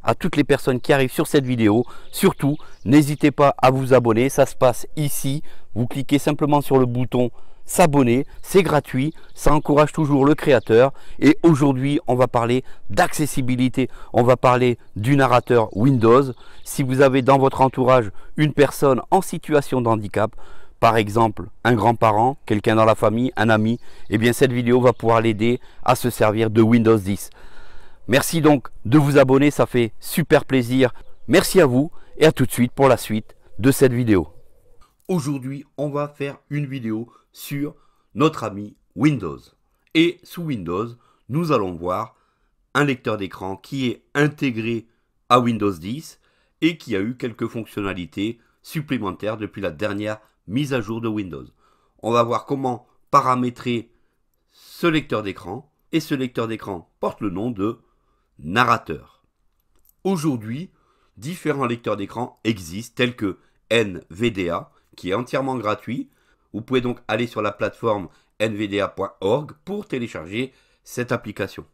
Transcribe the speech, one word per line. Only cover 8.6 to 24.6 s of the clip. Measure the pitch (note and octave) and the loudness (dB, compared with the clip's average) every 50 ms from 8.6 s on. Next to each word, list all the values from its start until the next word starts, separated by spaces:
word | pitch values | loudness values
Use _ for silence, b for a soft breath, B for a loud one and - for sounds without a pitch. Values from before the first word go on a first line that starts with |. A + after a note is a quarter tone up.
| F3+ | 2
gratuit, | D#3 D#3 D3 - - - B2+ C3+ D#3 b b b b b | 4 0 0 -2 -2 -4 -2 -2 -4 b b b b b
ça | - - - D3 | 0 4 4 4
encourage | D3+ - - D3 C#3+ D3+ D3 | 4 2 2 4 4 4 2
toujours | - - D#3 C#3 C#3+ C3+ C3+ | 0 -2 0 0 2 2 4
le | C#3+ D#3 | 4 2
créateur. | - - D#3 C3+ A2 - - A2+ A2+ B2+ C3+ b b b b b b | 2 2 2 2 2 4 4 4 6 6 4 b b b b b b
Et | - C#3 D#3+ - - | 4 4 4 6 4
aujourd'hui, | A#3+ D#3+ B2 D3 C#3 C3+ B2+ C3 C#3+ C#3+ D3+ - - | 4 4 6 2 0 0 0 -2 -2 -2 -4 -2 -2
on | B2+ | 0
va | B2 B2+ | 0 0
parler | B2 - A#2+ A#2 A#2 B2 - b b b b b - | 0 0 -2 0 0 0 -2 b b b b b -2
d'accessibilité, | G2 - F3 - - - D3+ C3+ - C#3+ C3 B2 B2+ B2 B2+ B2+ - C#3 B2+ A2+ B B B B | 0 0 0 0 0 -4 -4 -2 -2 -2 -2 -2 0 0 0 -2 0 -2 -4 -4 B B B B
on | B - B2 | B 2 4
va | A#2+ B2+ | 4 4
parler | - - C3 B2 B2 B2+ B2 A#2 b b b b | 4 4 2 4 4 2 2 0 b b b b
du | G2+ G#2+ B2 C#3+ | -4 0 2 2
narrateur | C#3 C3 B2 B2 B2 - - B2 A#2 A2 G#2 - | 4 4 4 4 2 4 4 4 4 4 2 0
Windows. | F#2+ A2+ C#3+ C#3 A#2+ A2+ A2+ A#2 C3 C#3+ C3 A#2 b b b b b b | 2 2 4 4 6 6 6 6 6 6 2 -6 b b b b b b
Si | - - - | -8 -4 -4
vous | C#3+ B2+ C3 B2+ | -2 -2 4 4
avez | C#3+ C3+ B2+ C#3 | 4 6 6 4
dans | B2 B2+ C#3 C#3 | 4 4 4 6
votre | C3+ C3+ - - | 4 2 4 2
entourage | C3 C3 - C3+ B2 A#2+ C3 B2+ A2 G2 b b b b b | 2 2 2 0 4 4 4 4 4 0 b b b b b
une | - D3+ D3+ | 0 0 0
personne | B2+ - C#3 C3 - - D3+ C#3 C3 A#2 - - | 4 2 2 2 2 0 2 2 2 2 0 0
en | - F#3+ | 0 0
situation | F3+ - - E3 - - D3+ D3 C#3 - C3+ B2+ | 0 -2 -10 -10 -4 0 0 0 0 0 -2 0
de | A#2+ | 0
handicap, | A2+ A2+ A2 G#2+ F#2+ - G2 G#2+ A2+ - b b b b b b b b - | 0 0 0 -2 -4 -2 -2 -2 -2 -4 b b b b b b b b 2
par | - A#2 A2 | 2 4 4
exemple | A2+ G#2+ G#2 G2+ A#2 A2+ A2 - - F2 - - - - | 4 0 0 2 2 2 2 0 -6 -12 -12 -14 -4 0
un | A#2 B2 | 0 0
grand-parent, | G#2+ G2 A#2 A#2+ A2 A#2+ A2+ G#2 G#2+ A2+ C3 D3 - - | 2 2 0 2 2 2 2 2 2 0 0 -2 -6 -4
quelqu'un | - A2+ G#2 - A#2+ A2 | -4 -4 -2 0 2 2
dans | A2+ A2 | 4 4
la | A2 G#2+ | 4 4
famille, | - A#2 G#2+ G#2+ A#2 B2+ C3 - | 2 2 0 0 0 -2 -2 -2
un | - G#2+ A2+ | 0 2 2
ami, | A2 G#2+ G#2+ A2 A#2+ - b b b b b b | 2 2 2 0 -2 -4 b b b b b b
eh | G2 | -2
bien | G#2+ A2 A#2+ | 0 2 0
cette | A#2 - C#3+ C3 | 2 2 2 2
vidéo | A#2+ B2 | 2 -2